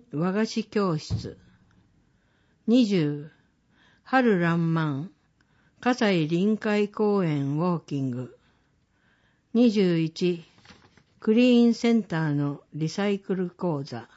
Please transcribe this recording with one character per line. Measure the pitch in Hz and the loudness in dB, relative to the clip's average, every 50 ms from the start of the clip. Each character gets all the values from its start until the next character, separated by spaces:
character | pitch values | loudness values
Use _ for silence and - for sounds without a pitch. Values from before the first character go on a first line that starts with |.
| - _ - | -4 _ -6
和 | 147 170 185 | -4 -4 -2
菓 | 185 208 220 | -2 -2 -2
子 | 220 - 226 214 | -2 -4 -6 -6
教 | - - 214 202 185 160 | -4 -2 -2 0 0 -2
室。 | 151 - - - - - 104 - - _ _ _ _ _ _ _ _ _ _ _ _ _ _ _ _ _ _ _ _ _ _ _ _ - | -4 -4 -6 -8 -6 -8 -10 -14 -16 _ _ _ _ _ _ _ _ _ _ _ _ _ _ _ _ _ _ _ _ _ _ _ _ -2
二 | 214 226 262 240 | 2 4 4 4
十、 | 202 202 180 151 147 147 147 147 160 _ _ _ _ _ _ _ _ _ _ _ _ _ _ _ | 4 2 0 0 0 -2 -6 -10 -16 _ _ _ _ _ _ _ _ _ _ _ _ _ _ _
春 | - - 262 247 233 202 175 | -2 0 2 2 4 2 2
ら | 175 170 170 | 2 0 0
ん | 170 165 165 165 | 0 0 0 0
ま | 165 160 | 0 -2
ん、 | 151 139 135 160 196 - _ _ _ _ _ _ _ _ _ _ _ _ - | -2 -4 -6 -8 -12 -14 _ _ _ _ _ _ _ _ _ _ _ _ -6
葛 | - 247 254 247 240 208 | -2 -2 0 0 0 0
西 | 190 170 156 151 | 2 0 0 0
臨 | 170 170 190 214 220 | 0 0 0 0 0
海 | 208 - 214 208 208 208 | -2 -2 -2 0 0 0
公 | 208 208 - 214 208 202 202 180 | -2 -2 -2 0 0 0 0 0
園 | 160 147 143 139 139 147 | 0 0 -2 -2 -2 -2
ウ | 151 | -2
ォ | 170 180 175 156 | -2 -2 -2 -4
ー | - | -4
キ | - 151 139 | -6 -6 -4
ン | 135 131 | -4 -4
グ。 | 120 127 127 - - _ _ _ _ _ _ _ _ _ _ _ _ _ _ _ _ _ _ _ _ _ _ _ - | -6 -8 -10 -12 -16 _ _ _ _ _ _ _ _ _ _ _ _ _ _ _ _ _ _ _ _ _ _ _ 0
二 | 226 247 233 | 2 4 4
十 | 202 214 190 180 170 165 | 4 4 2 2 2 2
一、 | 160 160 160 - 185 175 175 165 165 _ _ _ _ - - _ _ _ _ _ _ _ _ - | 0 -2 -4 -2 -2 -2 -2 -4 -8 _ _ _ _ -20 -20 _ _ _ _ _ _ _ _ -6
ク | - 220 214 | 0 2 4
リ | 233 247 254 240 240 233 | 4 6 6 6 6 6
ー | |
ン | 233 226 | 4 2
セ | - - 233 | 2 2 2
ン | 233 226 - | 2 2 0
タ | - 175 160 160 | -2 -4 -2 -2
ー | 151 143 | 0 0
の | 147 143 143 143 - - _ - | 0 -2 -2 -4 -8 -12 _ -8
リ | 151 156 | -6 -6
サ | 160 - 208 202 208 | -6 -4 -2 -2 -2
イ | 202 196 | -2 -4
ク | - - 190 | -4 -6 -4
ル | 185 185 175 | -4 -4 -6
講 | - - - 175 156 143 139 | -6 -6 -4 -4 -4 -4 -6
座。 | - - 117 113 - _ | -8 -12 -14 -14 -16 _